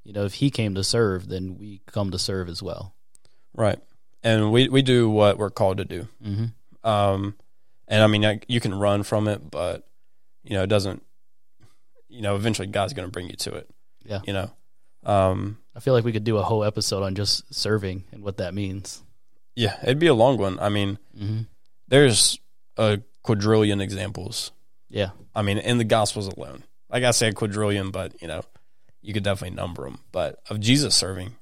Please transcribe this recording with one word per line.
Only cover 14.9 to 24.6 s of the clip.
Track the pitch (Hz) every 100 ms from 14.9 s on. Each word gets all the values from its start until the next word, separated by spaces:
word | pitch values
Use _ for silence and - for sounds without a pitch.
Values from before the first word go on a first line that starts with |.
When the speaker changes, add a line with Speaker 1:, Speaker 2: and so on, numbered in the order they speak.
| -
Speaker 2:
Um, | - 101 95 95 101 107 - -
Speaker 1:
I |
feel | 139
like | 123
we | 117
could | 110
do | 107 107
a |
whole | 95 110 107
episode | - - 98
on | 98 98
just | 98 - -
serving | - 104 107 95 92 -
and | 110
what | 101 98
that | 90
means. | 98 98 98 92 - - - - - - -
Speaker 2:
Yeah, | 107 -
it'd | - 143
be | 170
a |
long | 113 127 127
one. | 98 92
I | 101
mean, | 104 101 98 - 107
Speaker 1:
Mm-hmm. | 101 110 113 - - - -
Speaker 2:
there's | 135 139 104 - - - - - -
a | 110 104 - -
quadrillion | - 104 107 110 104 101
examples. | 98 98 98 - 92 - - -